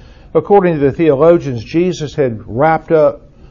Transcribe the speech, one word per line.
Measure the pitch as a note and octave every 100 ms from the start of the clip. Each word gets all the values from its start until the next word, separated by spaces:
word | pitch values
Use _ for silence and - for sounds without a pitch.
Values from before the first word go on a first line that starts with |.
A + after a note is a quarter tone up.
| - - - D#3+
according | D#3 G3+ F3+ D#3+
to |
the | C#3
theologians, | B2+ E3 C3+ D#3+ E3+ C3+ B2
Jesus | G#2 D#3+ F3+ E3+ D3
had | - C3+ A2 G2+
wrapped | G#2+ D#3 D#3+ -
up | D#3+ D3 - - - -